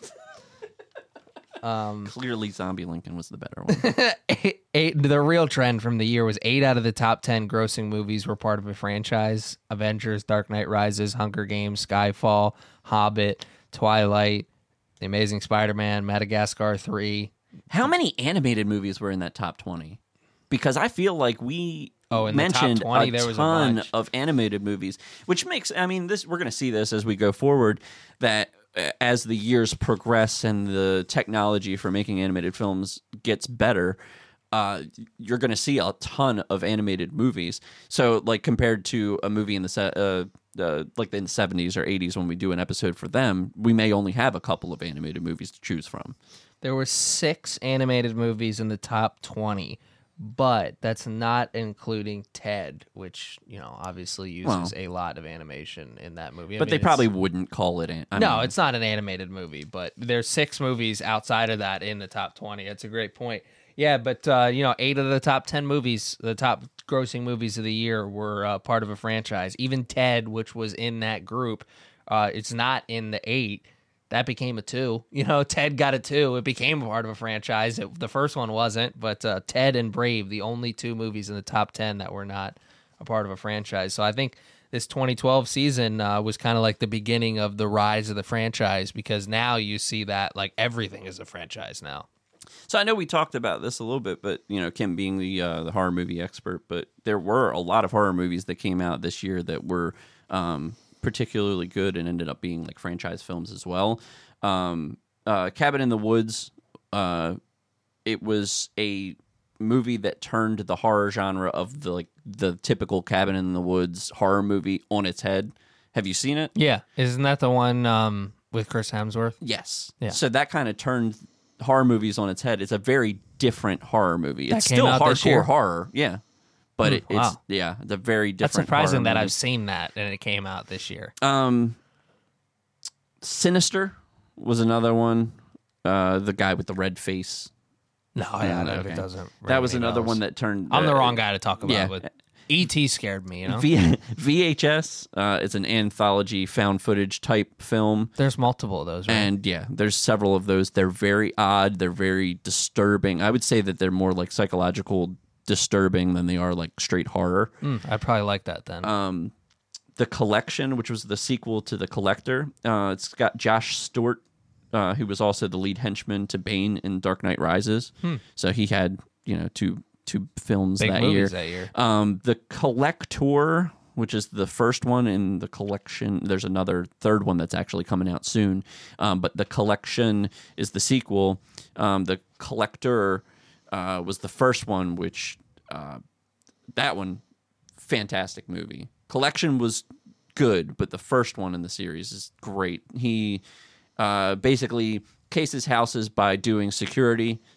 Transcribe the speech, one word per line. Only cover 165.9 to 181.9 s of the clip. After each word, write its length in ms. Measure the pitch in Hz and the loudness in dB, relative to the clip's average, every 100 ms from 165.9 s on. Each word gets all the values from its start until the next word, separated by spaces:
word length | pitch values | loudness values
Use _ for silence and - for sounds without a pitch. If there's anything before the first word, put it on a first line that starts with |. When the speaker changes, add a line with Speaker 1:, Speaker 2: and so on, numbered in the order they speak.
| 98 - 101 101 | -4 -4 -4 -2
Speaker 2:
to 100 | 95 | -4
Bane 400 | 92 98 101 101 | -2 0 0 0
in 200 | 95 92 | -2 -2
Dark 240 | 95 95 | -2 0
Knight 160 | 95 - | 0 0
Rises. 520 | 82 90 107 110 - - | 2 2 2 0 -2 -6
Speaker 1:
Hmm. 160 | 170 135 - - | -4 -4 -8 -2
Speaker 2:
So 140 | 92 | 0
he 140 | 104 104 | 2 2
had, 320 | 95 92 95 - _ | 2 0 -2 -12 _
you 120 | - 85 | -6 -4
know, 120 | 85 | -4
two, 300 | - 95 92 - _ - | -2 -2 -2 -10 _ -6
two 220 | 202 190 - | -6 -6 -10
films 400 | - 98 95 95 | 0 2 2 2
Speaker 1:
Big 120 | 107 | 2
Speaker 2:
that 80 | 95 | 4
Speaker 1:
movies 120 | 120 | 4
Speaker 2:
year. 140 | 98 98 | 4 2
Speaker 1:
that 200 | 90 82 | 0 -6
year. 220 | 90 92 | -6 -6
Speaker 2:
Um, 460 | 120 120 107 104 98 | 0 4 4 4 2
The 140 | 123 113 _ - 143 120 147 | 0 0 _ 0 0 2 0
Collector, 800 | - - - 139 143 156 165 175 - _ - | 0 -8 0 4 4 4 4 2 -4 _ -4
which 180 | 113 | -2
is 140 | 110 - | -2 -2
the 180 | 101 92 | -2 -2
first 380 | - 120 123 | 2 2 2
one 220 | 123 123 120 | 2 2 4
in 320 | 98 95 92 | 2 0 -2
the 80 | - | -4
collection. 720 | - 101 101 - - 107 98 | -6 -6 -6 -8 -6 -2 -2
There's 200 | 101 95 | 0 0
another 420 | 104 95 95 90 90 _ | 0 0 2 0 -2 _
third 240 | 110 107 | 4 4
one 120 | 98 87 | 4 2
that's 180 | 82 | 0
actually 280 | 87 92 92 | -2 -2 -4
coming 240 | 90 95 90 | -2 0 0
out 160 | 90 | -2
soon. 380 | - 113 101 95 - - - - | -2 2 2 2 -4 -16 -20 -4
Um, 180 | 104 92 | 0 0
but 160 | 92 - | 0 -2
The 80 | |
Collection 880 | 101 - 104 101 - - 113 104 101 - - - | -2 0 2 2 0 0 2 2 0 -6 -16 -6
is 140 | - | -6
the 100 | 98 | -2
sequel. 600 | - 131 - 98 95 95 - - - - | 0 0 2 2 4 2 -6 -20 -18 -2
Um, 280 | 104 | 0